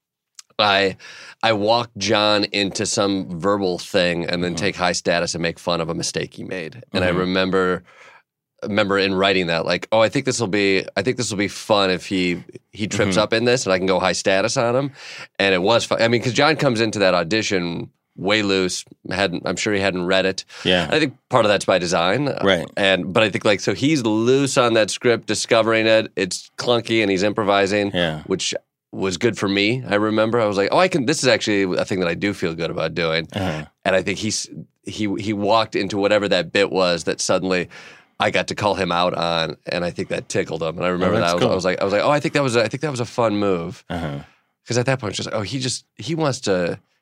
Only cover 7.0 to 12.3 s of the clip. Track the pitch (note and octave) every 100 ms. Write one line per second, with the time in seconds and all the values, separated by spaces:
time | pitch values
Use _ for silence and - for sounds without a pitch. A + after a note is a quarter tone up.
7 | F2+ F2+ F#2 F#2 F#2+ F#2 F#2 F2 - -
8 | - - _ _ _ - G#2 G#2 G2+ G2
9 | G2 F#2+ G2 F#2+ E2+ E2 E2 F2 - A2
10 | - C#3+ C3+ A#2+ A2 G#2 G2 F#2+ - -
11 | G2+ B2+ G#2+ G2+ G2 - - G#2 F#2+ F2+
12 | - F#2+ F2+